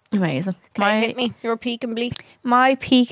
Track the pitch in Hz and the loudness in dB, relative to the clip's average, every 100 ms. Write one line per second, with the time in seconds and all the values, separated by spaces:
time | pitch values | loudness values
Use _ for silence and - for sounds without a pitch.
0 | _ 202 170 135 190 180 _ - 202 214 | _ -2 0 -2 -4 -8 _ -2 0 2
1 | 226 240 240 - 233 233 247 233 240 220 | 0 -2 -6 -6 -6 -6 -6 -6 -6 -6
2 | 240 - - _ 254 247 262 269 - 254 | -6 -6 -14 _ 0 4 4 2 4 4
3 | 240 | 4